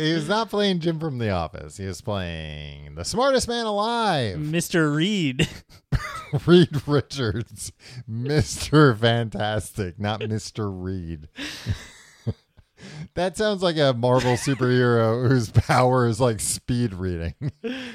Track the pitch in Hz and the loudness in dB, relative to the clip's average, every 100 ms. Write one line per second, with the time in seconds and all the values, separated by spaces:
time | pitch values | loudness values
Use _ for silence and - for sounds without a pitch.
0 | 156 165 151 208 220 208 202 180 160 160 | 0 0 0 -2 0 0 2 2 0 -2
1 | 160 127 113 90 82 76 76 85 98 87 | -4 -2 -2 0 -2 -8 -14 -10 -8 -8
2 | - 101 87 82 78 76 76 71 73 73 | -4 -4 -4 -6 -8 -10 -12 -14 -14 -10
3 | 85 202 269 262 - 240 226 202 220 233 | -6 0 2 2 0 -4 -4 -2 -2 0
4 | 220 160 113 95 151 170 - 180 156 147 | 0 0 -2 -4 -4 -4 0 0 2 2
5 | 180 214 147 127 151 - - - _ - | 0 0 0 0 -2 -4 -20 -20 _ -4
6 | - - - 143 147 180 170 143 - 147 | -4 -10 -6 -4 6 8 6 2 0 0
7 | - 143 117 104 110 101 - - - 127 | 0 -4 -2 -2 -8 -12 -16 -16 -18 -16
8 | 120 113 127 147 - - - 147 147 107 | -10 -8 0 0 0 -4 2 6 6 6
9 | 117 117 113 98 107 107 - - 92 85 | 2 2 -2 -2 -2 -2 -6 -6 -6 -4
10 | 104 107 107 110 - - 104 95 92 95 | -4 -4 -4 -6 -8 -6 -6 -6 -6 -6
11 | 82 80 78 - 285 - - 95 - - | -8 -10 -12 -14 -12 -12 -8 -8 -8 -20
12 | - _ - - _ _ _ _ 185 151 | -20 _ -10 -10 _ _ _ _ -20 -16
13 | 160 - 180 175 214 196 180 156 139 120 | -10 -4 -4 0 0 2 0 4 2 4
14 | 123 127 123 120 - 131 127 127 123 117 | 4 4 4 0 0 0 4 4 6 4
15 | 113 117 123 131 110 - - 139 127 127 | 4 2 4 2 4 2 4 4 4 4
16 | 120 107 127 107 - - - 123 120 92 | 2 2 2 0 -4 -6 -2 0 0 -2
17 | 92 87 82 - 139 - 226 262 254 | -4 -4 -6 -6 -8 -8 -8 -8 -10